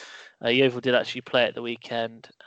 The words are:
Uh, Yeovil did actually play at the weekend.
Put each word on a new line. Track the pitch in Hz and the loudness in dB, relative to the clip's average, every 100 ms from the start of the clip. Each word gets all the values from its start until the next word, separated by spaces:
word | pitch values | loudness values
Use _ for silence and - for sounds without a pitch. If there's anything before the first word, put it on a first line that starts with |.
| - - - _ | -18 -20 -20 _
Uh, | 117 | 0
Yeovil | 123 135 123 | 4 4 2
did | 127 123 | 0 2
actually | - 127 | 0 -6
play | - 127 | -2 0
at | 117 | 0
the | - | -2
weekend. | 117 117 - 117 117 113 - _ | -8 -10 -6 -4 -4 -8 -20 _